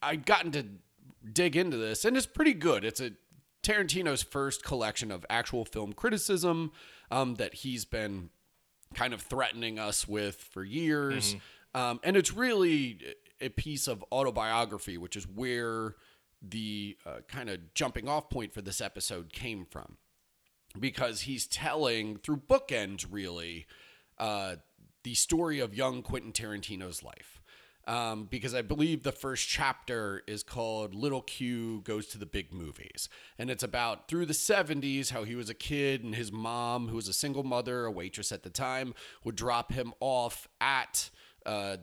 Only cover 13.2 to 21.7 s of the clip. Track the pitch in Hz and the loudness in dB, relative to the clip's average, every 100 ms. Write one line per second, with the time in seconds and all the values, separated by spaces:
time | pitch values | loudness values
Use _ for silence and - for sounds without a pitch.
13.2 | - - 127 - 156 143 - 110 - 127 | -16 -8 -6 -4 -4 -2 -2 -4 -2 0
14.2 | 135 113 110 113 113 101 - 98 90 104 | 2 2 2 2 2 -2 -6 -8 -6 -8
15.2 | 87 98 127 120 117 113 110 104 - _ | -8 -4 -2 0 0 -2 -4 -6 -18 _
16.2 | _ _ 101 107 107 104 101 98 - 58 | _ _ -10 -6 -4 -4 -6 -10 -12 -12
17.2 | - 135 117 92 82 - 135 123 120 151 | -10 -10 -6 -8 -6 -2 0 -2 -2 -2
18.2 | - 131 107 - 98 95 101 - - 92 | -2 -4 -4 -6 -6 -4 -4 -4 -4 -4
19.2 | 85 - 127 104 87 - 50 - _ _ | -8 -8 -6 -6 -8 -12 -14 -18 _ _
20.2 | _ _ _ _ _ - 131 - 123 107 | _ _ _ _ _ -6 -4 0 -2 -2
21.2 | 135 127 - - 156 | -4 -4 -4 -2 -2